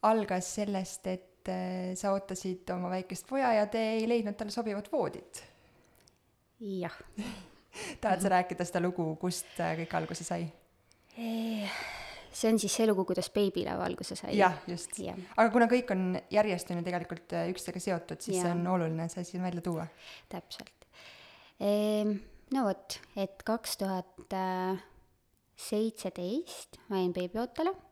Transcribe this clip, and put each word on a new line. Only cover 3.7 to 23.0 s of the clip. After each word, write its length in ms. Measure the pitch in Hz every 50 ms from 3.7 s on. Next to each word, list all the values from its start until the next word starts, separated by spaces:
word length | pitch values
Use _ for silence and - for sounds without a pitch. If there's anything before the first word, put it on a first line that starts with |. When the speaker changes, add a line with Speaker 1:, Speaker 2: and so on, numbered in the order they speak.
Speaker 1:
te 120 | 214 226 220 220 226
ei 120 | 220 220 226
leidnud 280 | 240 233 214 208 208 -
talle 160 | 220 208 -
sobivat 360 | 240 226 220 202 202 202 -
voodit. 500 | - 294 202 143 - - - - - - - - - _ _ _ _ _ _ _ _ _ _ _ _ _ _ _ _ _ _ _ _ _
Speaker 2:
Jah. 360 | 233 202 190 185 175 165 - - - - -
Speaker 1:
<laughs> 840 | 208 208 247 226 202 180 170 - - _ _ - - - 349 294 -
Tahad 220 | - 214 190 180 185
sa 80 | 196
rääkida 340 | 185 180 180 180 - - 180
seda 160 | 180 - 185
lugu, 300 | 170 180 180 - 170 160 160 151
kust, 320 | - 180 175 - - - - -
äh, 160 | 170 170 165 160
kõik 120 | 165 - - 165
alguse 240 | 160 160 170 - 170
sai? 220 | - 175 170 170 156 - - _ _ _ _ _ _ _ _ _ _ -
Speaker 2:
Eh, 640 | 233 233 226 226 226 226 226 226 214 208 196 - - - - - - - - - - - -
see 180 | - - - 220
on 60 | 226 220
siis 140 | 208 202 -
see 100 | - 226 220
lugu, 160 | 208 185 185 -
kuidas 220 | 180 180 175 -
Babylaev 480 | - 202 208 196 - 180 180 196 180 185 180
alguse 340 | 180 180 - - - 196 -
sai. 160 | - - -
Speaker 1:
Jah, 220 | 208 196 185 170 147 - -
just. 300 | 175 170 - - - -
Speaker 2:
Jah. 180 | - - - 190 180 - -
Speaker 1:
Aga 160 | - 220 226 208
kuna 140 | 233 233 226
kõik 220 | 247 247 247 - 202
on 140 | 185 185 180 185 - - -
järjest, 400 | - 208 214 214 185 175 - -
on 80 | 180 175
ju, 60 | 170 180
tegelikult, 380 | 180 175 165 - 170 165 - _
äh, 180 | 175 170 165 170
üksteisega 320 | 185 180 - - 175 185 - -
seotud, 340 | 185 165 - - - - -
siis 160 | - 190 180
see 80 | 180 170
Speaker 2:
Jah. 80 | 175
Speaker 1:
on 100 | 175 170 175 185
oluline 340 | 180 170 160 160 160 165 165
see 100 | - 185
asi 200 | 175 - - 180
välja 200 | 180 180 175 175 170
tuua. 220 | 180 170 160 165 165 - - - - - - - _
Speaker 2:
Täpselt. 560 | - 180 - _ - - - - _ _ - _ _ - - - - - - - - - - - _ _
Ehm, 580 | 196 202 208 208 208 214 214 214 214 214 208 196 - - - - - -
no 140 | 262 269 247
vot, 320 | 202 190 - - - - -